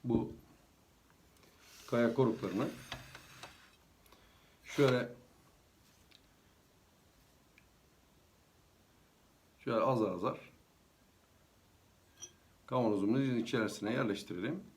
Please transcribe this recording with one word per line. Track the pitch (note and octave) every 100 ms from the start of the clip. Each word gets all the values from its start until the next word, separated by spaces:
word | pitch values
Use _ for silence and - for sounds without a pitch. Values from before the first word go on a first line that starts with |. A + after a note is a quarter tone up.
bu | B2+ A#2 G2 - - - - _ _ _ _ _ - _ - - - - -
kaya | A#2+ A#2
koruklarını | C3+ A#2+ - G2 F#2 C#3 - - - - - - - - - - _ _ _ - - - - - _
şöyle, | - - C#3 B2 A#2+ - - - - _ _ _ _ _ _ - _ _ _ _ _ _ _ _ _ _ _ _ _ - _ _ _ _ _ _ _ _ _ _ _ _ _ _ _ _ _ _ _ _
şöyle | - A2+
azar | B2 B2 G#2
azar | F2+ A2 - - - _ _ _ _ _ _ _ _ _ _ _ _ _ _ _ _ - _ _ _ -
kavanozumuzun | B2+ A#2 G2+ G2+ C3 C3+ A#2+
içerisine | A#2 B2 G#2 - G2+
yerleştirelim. | B2+ A#2 G2 - F2 A2 F#3 -